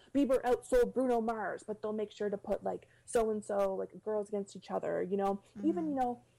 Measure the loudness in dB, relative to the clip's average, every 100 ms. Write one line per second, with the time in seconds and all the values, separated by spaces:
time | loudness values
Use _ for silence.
0 | _ 2 4 4 4 0 4 4 4 2
1 | 2 2 0 -2 -4 -6 -8 -6 -4 -2
2 | -4 -4 -4 -4 -2 -2 -2 -6 -10 _
3 | -2 0 2 -2 -2 0 0 0 -6 -8
4 | -4 -4 -2 -4 -6 -10 -6 -4 -2 -2
5 | 0 0 0 -2 -8 -2 0 0 -2 0
6 | -2 -4 _